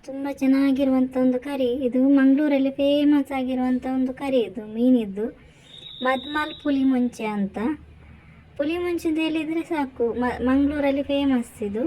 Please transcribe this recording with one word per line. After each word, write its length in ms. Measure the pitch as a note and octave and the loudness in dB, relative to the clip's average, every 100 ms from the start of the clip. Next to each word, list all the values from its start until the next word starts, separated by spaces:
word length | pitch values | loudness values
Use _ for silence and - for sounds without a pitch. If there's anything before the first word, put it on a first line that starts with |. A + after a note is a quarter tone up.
| - | -12
ತುಂಬ 200 | C4+ C#4 C#4 | -10 -8 -2
ಚೆನ್ನಾಗಿರುವಂಥ 720 | C4+ C4+ C#4 C4 C4+ C4 B3+ C4 | 2 4 2 2 2 2 2 2
ಒಂದು 140 | B3+ B3+ | 2 0
ಕರಿ. 240 | C#4+ C#4 B3+ B3 B3+ | -4 -2 0 0 0
ಇದು 140 | B3+ C4 C#4 | 2 4 6
ಮಂಗಳೂರಲ್ಲಿ 540 | C4+ C#4 D4+ C#4 C4+ C4+ | 6 4 4 2 0 0
ಫೇಮಸ್ 500 | C#4 C#4+ D4 D4 C4+ C4+ | 2 4 4 4 2 -4
ಆಗಿರುವಂಥ 460 | B3+ B3+ B3+ B3+ B3+ C4 | -4 -2 0 -2 -2 -2
ಒಂದು 160 | C4 B3+ | -2 -4
ಕರಿ 180 | C#4 C4 G3+ | 0 0 0
ಇದು, 160 | F#3+ G#3+ A3 | -6 -10 0
ಮೀನಿದ್ದು. 500 | B3 B3+ G#3 F#3+ A3 - - - - - - - B3+ | 4 4 2 -6 -8 -8 -20 -20 -20 -20 -20 -4 -2
ಮದಿಮಾಲ್ 440 | C4 C4+ D4 D4+ - | -2 -4 -6 -6 -4
ಪುಳಿ 200 | D4 C#4 C4 | -2 2 2
ಮುಂಚೆ 320 | B3+ B3 - G#3+ G#3 | 2 0 -4 -6 -4
ಅಂತ. 220 | G3 - A3+ D4+ - - - - - - - - | -4 -4 -4 -6 -10 -20 -20 -20 -20 -20 -20 -6
ಪುಳಿ 180 | D4 F4 F4+ | -4 -2 -4
ಮುಂಚೆ 200 | E4+ E4+ | -4 -2
ಅಂತ 100 | D#4 D#4+ | -2 -2
ಹೇಳಿದ್ರೆ 360 | D#4 D4+ E4 E4 | -2 -4 -6 -4
ಸಾಕು, 360 | D#4+ C4 - A#3 A3+ | -4 -4 -2 -4 0
ಮ-, 120 | B3 - B3 | -4 -2 0
ಮಂಗಳೂರಲ್ಲಿ 560 | C4+ C#4+ D4 C#4+ C#4 C#4 | 2 2 0 -2 -2 -2
ಫೇಮಸ್ 420 | C#4 C#4 B3+ A3+ - G#3 | -2 0 0 -2 -8 -6
ಇದು. 140 | G3+ | -2